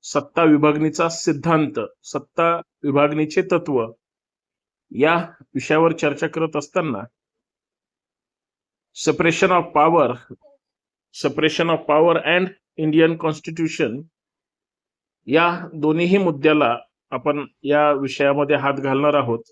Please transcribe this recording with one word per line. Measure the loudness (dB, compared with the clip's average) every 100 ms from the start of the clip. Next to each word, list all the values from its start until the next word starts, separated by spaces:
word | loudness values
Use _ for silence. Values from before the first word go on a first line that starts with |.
| -4
सत्ता | -6 -4 0
विभागणीचा | 4 4 4 2 -2 -2 -4
सिद्धांत, | -2 -4 -4 0 0 0 -4 -8 _
सत्ता | -12 -12 -8 -2 -2 -2 -8 _
विभागणीचे | -2 2 2 0 -2 -2
तत्व | 0 -2 0 -2 -4 -10 _ _ _ _ _ _ _ _ _
या | 0 0 0 -4 -16 -10
विषयावर | -10 0 2 2
चर्चा | 2 -4 -2 -6
करत | -4 -4 -4
असताना | -4 -4 -4 -6 -10 _ _ _ _ _ _ _ _ _ _ _ _ _ _ _ _ _ _ -6
separation | -4 0 -2 0 2
of | 2 0
power, | 2 4 4 0 -2 -12 -20 _ _ _ _ _ _ _ -6
separation | -6 0 -2 0 -2
of | -2 2
power | 2 4 2 0
and | 0 -2 -8 _ -6
Indian | 0 4 2 2
Constitution | -6 -6 -12 -6 -6 -2 -4 -4 -14 _ _ _ _ _ _ _ _ _ _ _ -2
या | 2 2 -2 -10
दोन्हीही | -2 0 0 2 2
मुद्द्याला | 2 2 2 4 2 0 -8 _ _
आपण | -6 -2 -4 -6 _
या | 0 2 4
विषयामध्ये | 2 -4 0 0 2 0 0
हात | 0
घालणार | -2 -2 0 2
आहोत. | 2 0 -4 -8